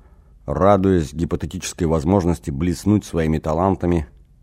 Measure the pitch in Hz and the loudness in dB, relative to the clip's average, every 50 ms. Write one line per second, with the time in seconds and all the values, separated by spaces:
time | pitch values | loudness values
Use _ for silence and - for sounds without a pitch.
0 | _ _ _ - _ _ - _ _ - 71 71 87 98 101 98 92 98 95 90 | _ _ _ -20 _ _ -20 _ _ -6 -2 2 4 4 4 4 4 4 2 2
1 | 78 67 - 76 82 76 - 85 - 76 - 90 - - - - 92 80 80 82 | 0 -2 -4 -6 -4 -4 -4 -6 -6 -8 -10 -10 -10 -10 -6 -4 -2 0 0 0
2 | 69 80 95 101 82 87 85 - - - 71 67 80 90 85 - - 98 104 104 | 2 2 2 2 2 2 0 -2 -4 -8 -6 -4 -2 -2 -4 -2 0 0 0 0
3 | - - - 85 80 80 78 78 - 80 78 80 92 98 95 - - 87 87 85 | 0 -2 -4 -2 -2 0 -2 -2 -2 -2 -2 0 0 0 0 0 0 0 0 0
4 | 73 - - - - _ _ _ | -2 -4 -10 -20 -20 _ _ _